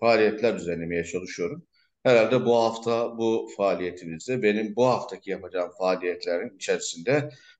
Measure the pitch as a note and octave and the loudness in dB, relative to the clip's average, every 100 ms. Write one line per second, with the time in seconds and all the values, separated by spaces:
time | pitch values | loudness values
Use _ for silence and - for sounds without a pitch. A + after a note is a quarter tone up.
0 | A2+ A2+ G#2+ G#2+ A#2 F#2+ E2+ E2+ E2 E2+ | 4 6 4 4 0 0 -4 -6 -4 -4
1 | E2 F2+ F2+ - E2+ D#3 - _ _ _ | -4 -6 -8 -6 -6 -8 -16 _ _ _
2 | C3 A#2+ A2 B2+ A2+ A#2 A2+ A2+ A#2 A#2 | 4 4 6 2 4 4 4 0 -2 -2
3 | A#2+ A2+ A2+ A2+ - - G2 F2 F2+ F2 | -2 -2 0 0 -2 0 0 0 -4 -8
4 | E2+ E2 - B2+ G#2+ G#2+ G#2+ G#2 B2+ A2+ | -12 -12 -6 0 2 2 0 2 2 2
5 | - F#2 - F#2 F2+ F2+ F2 - F#2 F#2 | -2 -12 -8 -8 -6 -4 -4 -2 0 0
6 | F2+ F2 F2 F2 A#2 - - F2+ - E2+ | -2 -4 -4 -4 -4 -8 -2 -2 -2 -6
7 | E2 D3 C#3 - - | 0 0 -2 -10 -20